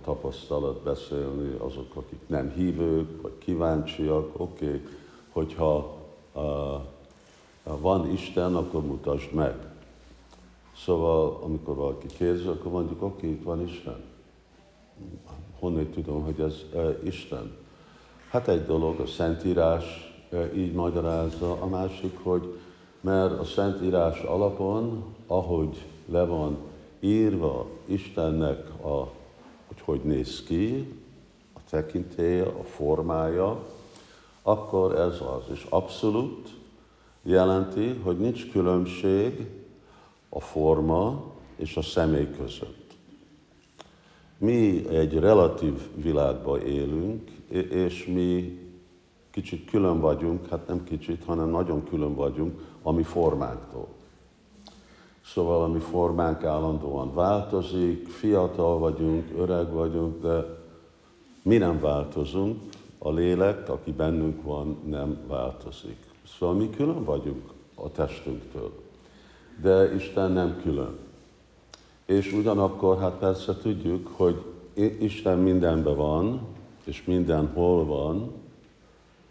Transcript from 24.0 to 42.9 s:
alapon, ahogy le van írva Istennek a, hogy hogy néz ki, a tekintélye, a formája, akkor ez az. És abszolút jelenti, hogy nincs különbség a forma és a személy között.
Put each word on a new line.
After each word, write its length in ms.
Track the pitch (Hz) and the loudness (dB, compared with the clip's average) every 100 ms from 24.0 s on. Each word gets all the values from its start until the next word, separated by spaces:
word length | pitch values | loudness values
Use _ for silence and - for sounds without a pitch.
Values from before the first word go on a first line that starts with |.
| 82 80 | 2 0
alapon, 840 | - 90 101 101 95 107 117 110 92 - - | -2 0 0 0 -2 0 -2 -6 -10 -16 -2
ahogy 580 | 92 85 85 78 78 - - - | -2 0 0 0 -4 -14 -18 -2
le 180 | 85 | 0
van 320 | 87 82 76 73 - - - - | 2 0 -2 -4 -8 -18 -20 -2
írva 640 | 98 107 110 92 78 64 - - | 2 4 4 2 0 -2 -6 -12
Istennek 1000 | - 95 - - 80 80 76 - - - | -4 -4 -2 -2 0 2 0 -2 -6 -10
a, 280 | 76 69 65 - - - - - - | -4 -2 -4 -10 -20 -20 -20 -20 -20
hogy 140 | - | -10
hogy 160 | - 69 | -4 -2
néz 400 | 73 67 - - | 0 0 -2 -8
ki, 520 | - 85 107 135 135 - - - - - - | -2 0 0 -2 -6 -12 -20 -20 -20 -20 -20
a 80 | - - | -20 -4
tekintélye, 720 | 78 78 92 82 - 85 90 | -2 -2 -4 -4 0 2 2
a 180 | - - | 2 -2
formája, 1040 | - - 73 78 82 80 80 87 98 113 110 - - - - - - - | -10 -4 2 2 2 0 0 2 0 -2 -8 -18 -20 -20 -20 -20 -20 -4
akkor 520 | - 104 - 95 92 | 0 0 2 2 4
ez 260 | - 87 80 | 4 2 0
az. 220 | 64 65 - | -6 -6 -8
És 140 | - - | -10 0
abszolút 800 | 95 - - 110 107 127 - - - - - - _ _ _ | 0 0 -2 0 2 -2 -6 -14 -20 -20 -20 -20 _ _ _
jelenti, 640 | 87 92 92 95 95 104 117 | 4 6 6 4 2 0 -2
hogy 300 | 127 95 87 | -2 -2 0
nincs 320 | 117 117 - | 0 -2 -2
különbség 960 | 98 90 90 90 - 98 98 117 - - - - - - - - _ _ | 2 4 4 2 0 2 4 2 -2 -10 -12 -20 -20 -20 -20 -20 _ _
a 120 | 73 | -12
forma 840 | - 78 78 78 80 82 107 143 - - - - | -6 2 4 6 4 4 2 -2 -8 -16 -18 -10
és 200 | 78 82 | -6 -4
a 60 | |
személy 480 | 78 90 80 73 71 - | -2 2 4 4 0 -4
között. 540 | 65 - - - - | -8 -8 -12 -14 -20